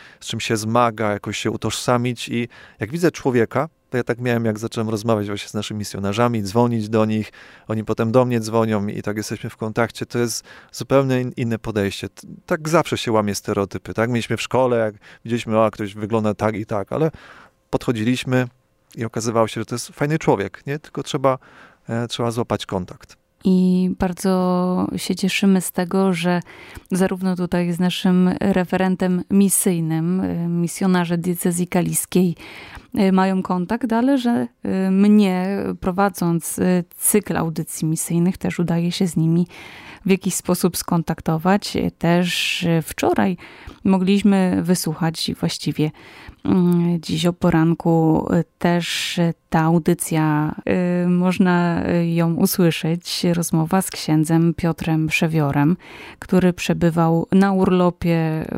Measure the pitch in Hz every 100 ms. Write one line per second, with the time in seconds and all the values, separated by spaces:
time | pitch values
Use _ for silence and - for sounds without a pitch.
0 | - - - 113 - 113 110 117 120 110
1 | 107 101 - 104 117 107 113 - - 123
2 | 123 120 - 120 117 - - _ 101 160
3 | 170 - 143 123 113 127 156 - _ 127
4 | - 120 123 117 113 107 113 - 110 110
5 | 113 107 101 101 - 107 104 107 98 101
6 | 98 101 120 117 98 113 120 117 107 110
7 | 107 110 104 - - - - 110 107 110
8 | 113 120 123 120 110 113 113 107 101 104
9 | 107 104 104 110 113 - 110 110 117 -
10 | - 120 120 - - - - - 117 135
11 | 135 127 123 - 120 113 117 107 98 -
12 | 95 - - - - 175 156 165 147 117
13 | - 110 104 98 - 101 98 95 - 92
14 | 117 120 110 117 - 123 127 120 110 101
15 | - - 117 117 113 110 110 - 104 107
16 | 104 113 107 101 107 110 110 107 98 123
17 | 156 - - - - _ _ - - 117
18 | 110 123 - 127 123 - _ _ _ -
19 | 113 - 113 117 110 - 107 120 - -
20 | 147 156 - 113 98 - - 147 - -
21 | 139 147 135 127 - - - _ - 117
22 | 117 - 117 117 113 104 - 98 90 -
23 | - - _ _ - 185 185 185 185 190
24 | 185 175 190 185 180 180 180 180 196 185
25 | - 185 190 - 196 190 175 - 180 196
26 | 190 175 175 175 170 - - - - 180
27 | 185 185 185 180 180 175 175 170 180 -
28 | 190 180 180 - 202 190 175 185 190 185
29 | 185 180 - 196 196 - 208 175 160 160
30 | 165 185 185 170 170 170 170 - 190 180
31 | 170 175 170 175 180 175 180 185 165 160
32 | - 180 180 - - - - - - -
33 | 190 190 190 190 180 180 175 233 233 226
34 | 254 277 240 240 247 - 202 190 190 190
35 | 208 208 196 185 185 196 196 180 190 180
36 | 202 185 170 170 - - 180 180 170 -
37 | - 214 - 170 160 160 160 - 160 160
38 | - 170 175 - 180 - 170 170 170 -
39 | 190 165 165 170 175 - - - - -
40 | - 190 190 - - 180 185 - - 170
41 | 160 165 - 160 175 196 - - 175 -
42 | 170 175 180 - - - 175 165 156 -
43 | - 339 202 180 - - - - - 190
44 | 185 202 202 196 185 190 170 180 - 156
45 | 165 165 - - 170 - - - 151 -
46 | - - - - - 190 175 175 170 175
47 | 156 165 175 175 180 165 165 170 170 165
48 | 160 160 - 170 160 _ 175 175 165 -
49 | - - 170 165 _ 160 160 170 156 170
50 | - 165 156 151 151 - - 190 180 175
51 | 175 180 185 180 185 175 175 170 - 175
52 | 170 170 165 165 190 - 170 156 160 170
53 | - - 180 170 170 165 160 190 - -
54 | - 156 156 165 170 160 170 160 - 160
55 | 156 - 170 160 147 143 143 180 - -
56 | - - - 185 180 175 - 160 170 160
57 | 165 165 - 190 196 190 190 185 180 175
58 | 175 165 160 160 -